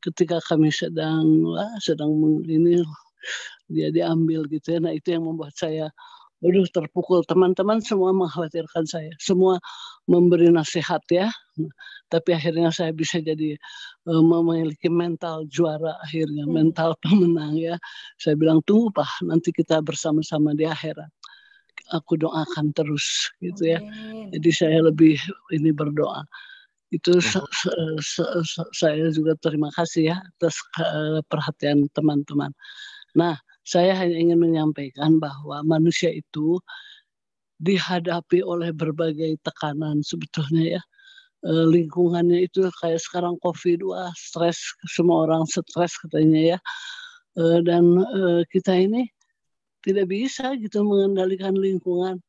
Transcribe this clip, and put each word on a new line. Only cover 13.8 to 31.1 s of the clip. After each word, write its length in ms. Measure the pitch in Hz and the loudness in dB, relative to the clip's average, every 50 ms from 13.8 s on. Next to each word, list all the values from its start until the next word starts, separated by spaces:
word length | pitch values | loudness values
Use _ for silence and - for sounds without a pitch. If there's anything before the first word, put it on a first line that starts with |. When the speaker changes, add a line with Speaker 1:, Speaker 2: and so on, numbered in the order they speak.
| - - - _ _ | -20 -20 -20 _ _
Speaker 1:
eh, 180 | 170 165 160 160 165 | -2 4 6 6 6
memiliki 640 | 170 170 165 170 165 165 160 160 151 _ - 175 165 | 6 4 4 2 0 0 -2 -4 -6 _ -2 0 0
mental 560 | 170 170 170 170 160 - 170 160 160 156 151 | 0 0 -2 -4 -6 -6 -8 -8 -8 -10 -10
juara 480 | 139 139 170 160 151 151 160 160 151 - - | -2 0 0 0 0 -4 -6 -6 -6 -8 -12
akhirnya, 400 | 151 151 165 160 151 147 147 147 | -8 -4 -4 -4 -4 -4 -6 -4
Speaker 2:
Hmm. 80 | 147 170 | -2 0
Speaker 1:
mental 480 | 160 156 160 170 - 160 165 160 _ | 2 2 2 2 2 -2 -2 -2 _
pemenang 560 | - 156 180 208 180 170 170 165 151 147 151 | 0 2 4 4 6 4 2 0 -2 -4 -4
ya. 240 | 160 165 165 170 170 - - - - - - _ _ | -4 -4 -4 -6 -8 -10 -14 -20 -20 -20 -20 _ _
Saya 160 | - 160 151 | -2 0 0
bilang, 240 | 147 156 160 160 160 | 2 4 4 4 4
"Tunggu, 320 | 156 - 202 220 233 220 202 | 4 4 4 4 4 2 0
Pak, 320 | - 139 - - - 180 | -2 -4 -4 -4 -8 -6
nanti 320 | 175 160 165 165 - 170 | 0 0 0 0 0 -2
kita 240 | - 160 _ 165 160 | -2 0 _ 0 0
bersama-sama 720 | 156 160 147 147 - 165 151 156 156 - - 151 151 151 147 | 0 -2 -6 -4 -2 0 0 0 0 -2 -2 0 0 0 0
di 160 | 147 156 160 | 0 -2 -2
akhirat." 400 | 160 151 - 160 147 - 156 156 _ _ _ - - _ _ _ _ _ _ _ _ - _ _ - | -4 -6 -8 -10 -10 -10 -16 -20 _ _ _ -20 -20 _ _ _ _ _ _ _ _ -20 _ _ -6
Aku 240 | 165 - _ 170 160 | -6 -2 _ -2 0
doakan 560 | 156 160 - 160 156 - - 156 151 151 147 | 0 -2 -2 -2 -4 -4 -4 -2 -2 -2 0
terus 560 | - 156 147 151 147 - - - - - - - _ | -2 -2 -2 -2 -4 -4 -4 -4 -4 -6 -6 -8 _
gitu 240 | 180 180 180 202 165 | -10 -10 -6 -4 -2
ya. 160 | 160 165 165 | 0 0 -2
Speaker 2:
Amin. 560 | 208 208 - - 220 220 220 - 220 196 - | -4 -10 -16 -16 -16 -14 -14 -16 -16 -10 -10
Speaker 1:
Jadi 140 | - 151 165 160 | 0 2 2 2
saya 320 | - 180 156 156 165 160 | 4 2 4 4 6 6
lebih 320 | 165 156 151 165 156 156 139 139 170 196 - _ _ | 4 6 8 8 8 8 6 -2 -8 -10 -12 _ _
ini 240 | - 156 147 160 151 | -4 0 2 2 2
berdoa. 560 | 147 151 147 147 151 151 - - - 151 - - - - - - - _ _ _ _ _ _ - | 2 -2 -4 0 -2 -2 -2 -2 -6 -10 -14 -18 -20 -20 -20 -20 -20 _ _ _ _ _ _ -8
Itu 260 | 165 _ - 175 180 | -4 _ 4 4 4
Speaker 3:
Ya. 60 | 170 | 4
Speaker 1:
se-, 260 | - - 185 - - | 2 -2 -4 -6 -6
se-, 480 | - - - 175 - 175 165 156 156 156 147 | -8 -6 -4 -4 -4 -4 -4 -4 -6 -6 -6
se-, 280 | - - - 170 139 147 175 165 | -8 -4 -4 -4 -2 -2 -4 -4
se-, 260 | 160 - - 170 - - | -4 -6 -10 -10 -10 -4
saya 320 | - - 160 151 151 160 165 | 0 0 0 2 2 0 0
juga 220 | 156 160 151 160 156 156 | 0 0 0 0 -2 0
terima 320 | - 160 151 151 156 147 147 | -2 -4 -2 -2 -4 -4 -2
kasih 400 | - 170 165 - 170 160 156 170 | -4 -4 -2 0 0 0 0 0
ya 40 | 185 190 - _ | -4 -8 -16 _
atas, 240 | _ - 165 156 - - _ - | _ -2 -2 -2 -2 -12 _ -8
eh, 480 | - 165 165 156 151 156 151 | -6 -4 -4 -2 -4 -4 -2